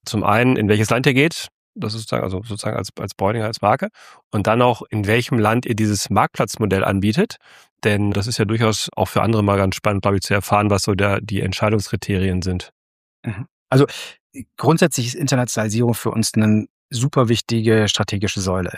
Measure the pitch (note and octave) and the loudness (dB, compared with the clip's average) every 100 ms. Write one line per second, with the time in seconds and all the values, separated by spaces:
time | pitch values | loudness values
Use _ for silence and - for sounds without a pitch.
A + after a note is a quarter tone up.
0 | - G#2+ - G#2 B2+ A#2+ G#2 G#2+ G#2+ B2 | -6 -2 2 4 4 2 2 2 2 2
1 | C#3 B2 D#3+ - - _ _ A3+ G#2+ A2 | 2 2 2 -2 -14 _ _ -10 -8 -8
2 | A2 - F#2+ F#2+ A2+ G2+ G#2+ A2 G2+ - | -6 -4 -4 -6 -8 -8 -6 -6 -8 -10
3 | G#2+ - G2 A2+ A2 - G2+ A#2+ G#3+ _ | -10 -2 -2 0 -4 -2 0 0 -2 _
4 | - - - G#2+ G2 A2+ B2 A#2 - A2 | -20 -20 -6 -2 2 4 4 2 -4 -4
5 | G2 A#2 A#2+ B2 G#2 A#2 - G#2+ G#2+ G2+ | 0 0 0 0 2 0 0 0 0 0
6 | - G2+ D3 - A#2 - G#2+ F#2+ - G2 | 0 0 0 -2 -4 -2 0 0 0 0
7 | G#2 A2+ A3+ - _ - _ - A2 G#2 | 0 0 -2 -4 _ -20 _ -4 0 0
8 | G#2 G2+ G#2+ A#2 G#2 A2+ A2 G#2+ - - | 0 -2 -2 -2 0 2 0 0 -4 -4
9 | G2 G2+ G2+ A2 G2+ G2 G2 - G#2 G2+ | -2 0 0 2 2 4 2 0 -2 0
10 | G2+ G2 - G2+ - G#2 G#2 G2 - F#2+ | 2 0 0 -2 2 2 2 2 0 0
11 | G2+ G2 G#2 G2+ F#2+ - G#2+ A2 - - | 0 0 -2 -4 -2 0 0 0 -2 -6
12 | - G2 F#2+ F2+ F#2 F2+ - _ _ _ | -2 -2 0 -2 -2 -4 -8 _ _ _
13 | _ _ A#2 G#2 - _ - C3 C#3+ - | _ _ -12 -10 -14 _ 0 2 2 -2
14 | - - _ - - - B2 D#3+ F3 - | -16 -18 _ -18 -18 -2 2 4 2 0
15 | A#2+ B2 C#3 B2+ B2 - G#2+ G#2+ A#2+ A2+ | -4 -4 -2 0 0 -2 -2 0 0 0
16 | A#2 A2+ G#2+ A2 G#2+ G#2+ - _ - A#2+ | -2 -2 -2 2 2 2 0 _ -10 -4
17 | C#3 C#3 A#2 A#2 - A#2 A2 A2 G#2 - | 0 2 2 2 0 0 2 4 2 0
18 | G#2 G2+ G2+ G2+ F#2 F#2 F2 | -2 -2 -4 -4 -2 -2 -4